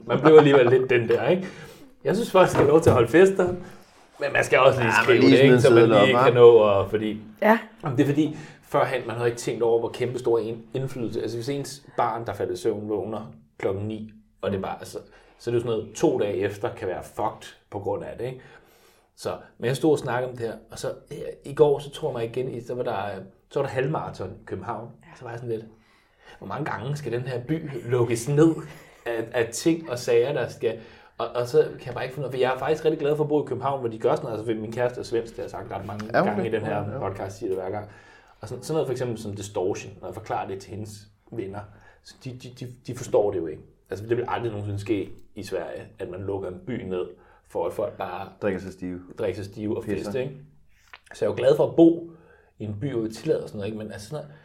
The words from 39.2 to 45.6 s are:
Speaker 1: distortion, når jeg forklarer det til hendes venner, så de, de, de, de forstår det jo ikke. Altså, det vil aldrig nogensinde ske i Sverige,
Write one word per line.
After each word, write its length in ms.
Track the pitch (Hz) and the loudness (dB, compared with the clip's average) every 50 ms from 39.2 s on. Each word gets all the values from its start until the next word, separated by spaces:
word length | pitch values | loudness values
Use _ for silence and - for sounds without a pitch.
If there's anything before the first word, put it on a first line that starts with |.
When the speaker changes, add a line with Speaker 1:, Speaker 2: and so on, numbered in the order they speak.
| - 104 98 | -8 -10 -10
Speaker 1:
distortion, 580 | 101 98 - - 101 90 95 117 - - 98 - - | -10 -12 -8 -6 -4 -2 -2 -2 -4 -8 -14 -16 -14
når 60 | - | -14
jeg 80 | 92 - | -14 -14
forklarer 320 | - 101 - 127 98 101 | -14 -8 -8 -6 -6 -6
det 120 | 104 98 95 | -8 -10 -12
til 100 | - - | -12 -14
hendes 360 | 107 98 107 104 104 104 - _ _ _ _ _ | -14 -14 -12 -14 -16 -20 -20 _ _ _ _ _
venner, 280 | 117 113 98 95 95 104 104 101 - - - - _ _ _ | -10 -10 -10 -10 -12 -14 -16 -16 -20 -20 -20 -20 _ _ _
så 120 | - - _ - | -20 -20 _ -16
de, 60 | 131 123 127 123 | -14 -14 -14 -18
de, 60 | 123 - - | -20 -16 -16
de, 120 | 127 120 123 - _ | -16 -16 -16 -16 _
de 80 | - 117 | -14 -12
forstår 340 | - - - - 120 104 104 | -12 -6 0 2 2 2 2
det 60 | 101 90 | -2 -2
jo 80 | 82 | -6
ikke. 140 | 78 76 76 - - _ _ _ _ | -6 -10 -12 -16 -20 _ _ _ _
Altså, 160 | 98 95 107 | -10 -10 -4
det 100 | 113 117 | -2 -2
vil 80 | 120 - | -2 -2
aldrig 240 | - 95 104 117 117 | -4 -4 -4 -4 -6
nogensinde 280 | 107 104 101 104 101 101 | -6 -6 -6 -6 -6 -8
ske 300 | - - 110 98 - - - - - - - | -4 -2 -2 -2 -2 -6 -12 -18 -20 -20 -16
i 80 | 107 92 | -14 -10
Sverige, 400 | - 95 87 | -8 -6 -6